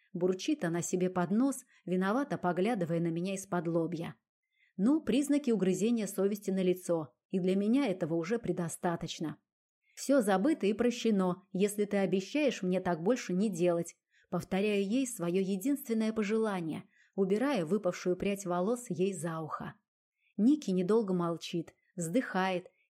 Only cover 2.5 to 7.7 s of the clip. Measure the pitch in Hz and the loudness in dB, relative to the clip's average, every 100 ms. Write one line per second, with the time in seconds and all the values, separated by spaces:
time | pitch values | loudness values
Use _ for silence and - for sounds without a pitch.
2.5 | 170 208 226 165 170 170 165 190 196 196 | 0 0 0 0 0 0 -2 -4 -6 -4
3.5 | 180 165 165 165 160 151 - _ _ _ | -2 0 0 0 -4 -8 -12 _ _ _
4.5 | _ _ - 214 311 - 240 285 285 240 | _ _ 0 2 2 2 0 2 0 2
5.5 | 214 185 175 220 233 196 - 196 208 - | 2 2 2 2 0 -2 0 0 0 -2
6.5 | 190 180 180 - 170 151 _ - 190 180 | 0 2 0 0 -2 -2 _ -4 -2 2
7.5 | 190 208 | 2 2